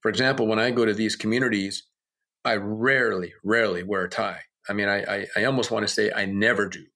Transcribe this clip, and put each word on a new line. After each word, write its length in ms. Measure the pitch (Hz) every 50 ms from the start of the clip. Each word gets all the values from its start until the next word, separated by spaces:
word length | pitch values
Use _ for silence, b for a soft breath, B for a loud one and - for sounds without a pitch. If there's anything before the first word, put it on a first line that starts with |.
For 80 | - 117
example, 380 | 104 101 127 131 135 131 117
when 140 | 110 110 110
I 100 | 113 127
go 140 | 123 120 117
to 80 | 110 101
these 220 | 104 110 107 -
communities, 640 | - - 107 110 123 131 123 107 101 98 98 - - - _ _ _ _ _ _ _ _ _ _ _ _
I 100 | 120 113
rarely, 800 | 104 98 104 107 110 113 131 135 131 123 113 101 95 87 85 - - -
rarely 380 | 95 110 117 113 104 90 87
wear 220 | 87 95 104 95 90
a 40 | 90
tie. 340 | - - 107 101 87 85 - _ _ _ _ -
I 40 |
mean, 160 | 101 104 104 101
I, 140 | 101 101
I, 240 | - - 101 101 98 - -
I 80 | - 107
almost 280 | 127 139 127 110 -
want 140 | 117 107 104
to 60 | 101
say 200 | - - 107 107
I 120 | - 104 101
never 440 | 98 98 98 104 117 120 101 101 95
do 160 | 87 - - _ _